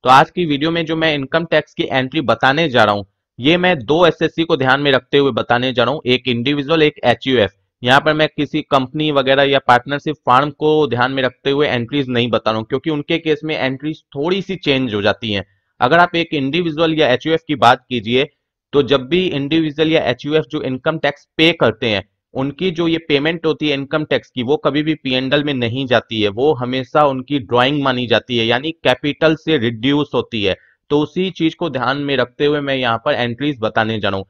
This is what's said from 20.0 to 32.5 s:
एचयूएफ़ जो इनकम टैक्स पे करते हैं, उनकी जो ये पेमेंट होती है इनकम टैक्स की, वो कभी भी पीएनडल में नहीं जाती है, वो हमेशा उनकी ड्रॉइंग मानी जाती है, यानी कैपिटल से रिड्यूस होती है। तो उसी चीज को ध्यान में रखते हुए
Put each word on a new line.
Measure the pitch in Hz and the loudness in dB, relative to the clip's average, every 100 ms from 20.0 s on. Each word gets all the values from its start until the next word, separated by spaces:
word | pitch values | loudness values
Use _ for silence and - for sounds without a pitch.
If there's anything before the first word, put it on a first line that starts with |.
एचयूएफ़ | - 123 147 156 - | 0 -4 -2 -2 -2
जो | 151 | -6
इनकम | 131 131 160 160 | -6 -4 -4 -2
टैक्स | 143 143 _ - | -4 -6 _ 2
पे | 160 | 2
करते | 165 131 107 120 | 4 0 0 -2
हैं, | 104 - _ _ | -2 -6 _ _
उनकी | 123 139 139 185 | -8 -6 -4 -6
जो | 165 170 | -2 -2
ये | 165 | -2
पेमेंट | - 143 151 170 160 | 0 0 0 -2 -4
होती | 147 151 | -2 -2
है | |
इनकम | 139 139 156 156 | -4 -4 -6 -2
टैक्स | 131 - | -4 -4
की, | - | -6
वो | 117 151 | -2 0
कभी | 151 139 | 0 -2
भी | 151 156 | -2 -4
पीएनडल | 131 127 131 147 | -2 -2 0 -2
में | 147 | 0
नहीं | 135 117 123 135 | -2 -4 -4 0
जाती | 120 - 110 | 0 0 -2
है, | 104 | -2
वो | 101 143 | 0 0
हमेशा | 131 123 131 123 156 147 | 0 -4 -6 -2 2 2
उनकी | 131 127 143 | 0 -4 -6
ड्रॉइंग | 104 120 127 147 | 0 2 2 0
मानी | 139 123 123 | -2 -2 0
जाती | 110 - 120 | -2 0 -2
है, | 113 | 0
यानी | 120 156 | -2 -4
कैपिटल | 160 131 127 147 139 160 156 | -4 -2 0 -2 0 0 0
से | - 156 | -2 0
रिड्यूस | 113 113 127 143 147 | 0 -2 0 0 0
होती | 131 - 113 | -4 -4 -2
है। | 98 90 _ _ _ | -2 -4 _ _ _
तो | 147 | -2
उसी | 147 - 185 | -2 -4 -6
चीज | - 160 - | -2 -4 -2
को | 170 | -6
ध्यान | 127 123 139 | -4 -2 -2
में | 143 139 | -2 -2
रखते | 123 _ | -2 _
हुए | 147 | 0